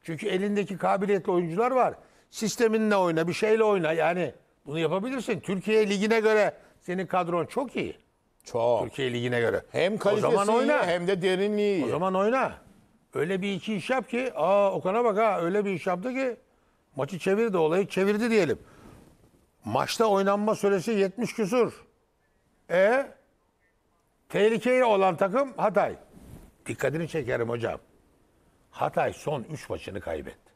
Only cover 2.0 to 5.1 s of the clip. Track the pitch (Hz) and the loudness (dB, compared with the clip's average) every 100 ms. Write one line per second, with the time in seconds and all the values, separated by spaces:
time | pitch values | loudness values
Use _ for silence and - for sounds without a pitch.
2 | - _ _ - 220 - 226 220 214 202 | -20 _ _ -6 -6 2 2 2 2 2
3 | 180 160 165 - 214 220 220 196 156 165 | 2 2 0 0 2 4 4 2 2 2
4 | 156 180 151 - _ _ - 156 160 185 | 2 0 -4 -6 _ _ -8 -2 0 -2
5 | 233 | -2